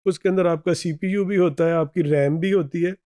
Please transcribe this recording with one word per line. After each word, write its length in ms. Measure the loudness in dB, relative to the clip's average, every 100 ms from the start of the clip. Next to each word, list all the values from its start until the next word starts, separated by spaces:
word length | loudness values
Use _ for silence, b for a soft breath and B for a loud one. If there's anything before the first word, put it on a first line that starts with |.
| -4
उसके 240 | -2 0
अंदर 180 | 2 0
आपका 260 | 0 0
सीपीयू 520 | -2 -2 -4 -4 -2 0
भी 100 | 2
होता 300 | 2 2 0
है, 80 |
आपकी 280 | 0 0 -2
रैम 360 | 0 2 2 0
भी 140 | 0
होती 300 | 0 0 -2
है, 120 | -4 -4 _ _